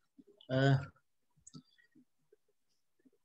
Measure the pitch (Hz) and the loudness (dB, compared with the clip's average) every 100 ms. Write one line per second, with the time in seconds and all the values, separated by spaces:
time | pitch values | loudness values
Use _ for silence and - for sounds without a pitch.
0 | _ - - - - 131 139 135 - - | _ -20 -20 -20 -6 0 2 2 -2 -14
1 | _ _ _ _ - - - _ _ - | _ _ _ _ -20 -20 -20 _ _ -20
2 | _ _ _ _ _ _ _ _ _ _ | _ _ _ _ _ _ _ _ _ _
3 | _ _ | _ _